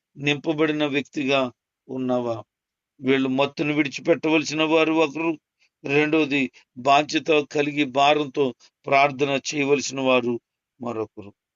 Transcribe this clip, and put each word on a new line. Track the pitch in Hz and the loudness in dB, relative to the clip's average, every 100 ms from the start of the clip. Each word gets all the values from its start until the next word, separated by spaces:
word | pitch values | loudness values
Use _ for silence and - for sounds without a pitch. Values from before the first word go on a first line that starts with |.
| _ - | _ -6
నింపబడిన | 143 147 165 151 156 151 147 | -2 -2 -2 0 0 0 -2
వ్యక్తిగా | 139 131 - 131 139 127 - _ _ - | -2 -4 -4 0 0 0 -6 _ _ -14
ఉన్నావా? | 131 127 123 120 113 - _ _ _ _ _ | -6 -2 -2 -2 -6 -10 _ _ _ _ _
వీళ్ళు | 131 135 135 | 0 0 0
మత్తును | 131 139 - 147 | 0 -2 -2 -2
విడిచిపెట్టవలసిన | 147 147 127 127 127 156 160 131 156 | -2 -2 -4 -2 0 2 0 0 -2
వారు | 156 165 156 | 0 2 2
ఒకరు, | 160 156 147 165 151 _ _ _ _ 139 | 2 0 -2 -4 -6 _ _ _ _ -2
రెండోది | 143 151 156 151 143 127 - _ 127 | 0 2 2 2 0 -2 -6 _ -4
బాధ్యత | 127 139 151 156 139 151 143 | 2 4 2 -2 2 0 2
కలిగి | 151 147 143 | -2 -2 -2
భారంతో | 139 131 139 151 147 147 135 - _ _ - | -2 2 4 2 0 -2 -2 -4 _ _ 0
ప్రార్థన | 139 143 131 139 135 - 151 | 2 4 2 -2 -2 -4 -4
చేయవలసిన | 139 143 - 135 | 0 0 0 -2
వారు | 131 127 120 120 - _ _ _ | 2 2 2 -4 -8 _ _ _
మరొకరు. | 120 110 107 - 101 - _ | -10 -6 -8 -10 -20 -20 _